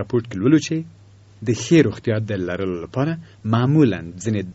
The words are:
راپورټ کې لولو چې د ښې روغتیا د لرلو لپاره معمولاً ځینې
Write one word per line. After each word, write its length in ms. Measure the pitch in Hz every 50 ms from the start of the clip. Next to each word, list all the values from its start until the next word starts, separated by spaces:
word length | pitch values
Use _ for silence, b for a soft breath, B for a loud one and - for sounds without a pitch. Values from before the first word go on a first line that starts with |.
راپورټ 240 | 104 - - 120 117
کې 120 | - - 92
لولو 180 | 95 127 156 156 -
چې 120 | - 160 160 165 165 - - - - - - - - - -
د 80 | - 113
ښې 260 | 120 - - - 175 160 139
روغتیا 320 | 110 95 - - 120 110 110 110 107
د 120 | 107 95 92 87
لرلو 300 | 90 90 98 95 90 87
لپاره 320 | 82 85 - 127 135 156 165 165 165 B B B - 110 113
معمولاً 460 | 113 123 131 147 156 151 120 95 85 82 85 85 90 87
ځینې 180 | 113 110 101 92 90